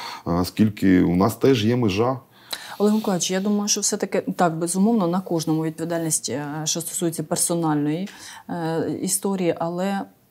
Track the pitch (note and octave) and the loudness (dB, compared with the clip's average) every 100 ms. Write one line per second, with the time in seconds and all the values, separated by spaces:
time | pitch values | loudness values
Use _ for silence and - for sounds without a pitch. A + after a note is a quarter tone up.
0 | - - - E2+ F2+ - A2 G#2 F#2+ F#2 | -12 -10 -2 0 0 2 2 4 4 6
1 | F2 F2 G2 - B2+ C3 G#2+ B2 A2+ F#2+ | 6 4 2 4 4 4 2 2 2 2
2 | A#2+ C3 - _ - - - - G#3 G#3+ | 0 -2 -8 _ -14 -14 -14 0 2 2
3 | A3 F#3 - F#3 G3+ G#3 G#3 G#3+ G3+ G#3+ | 0 -2 0 -2 0 0 0 -2 0 -2
4 | G3 G3 - F#3 F3 D#3+ E3+ F#3 G3+ A#3 | -2 -2 -2 0 2 2 -2 2 4 4
5 | E3+ F3 F#3 E3+ D#3 D#3 D#3+ D#3+ E3 E3+ | 2 0 -2 -2 0 0 0 -4 -4 -2
6 | E3 D#3 - C#3+ D3 D3+ D3+ E3+ D#3+ - | -2 -4 -4 -6 -6 -6 -4 -4 -6 -4
7 | F3 D#3+ D#3 E3+ - E3+ E3 D3+ D3 D#3 | -4 -4 -4 -2 0 0 2 2 0 -2
8 | G3 - - - - F3 D#3+ E3 C#3 D3 | -6 -10 -18 -18 -10 -6 -4 -2 -2 -4
9 | F#3 - G3+ G3 F3+ E3+ E3+ F3 F#3+ G3 | -4 -2 -2 0 0 0 -4 -2 -2 -4
10 | - _ _ | -6 _ _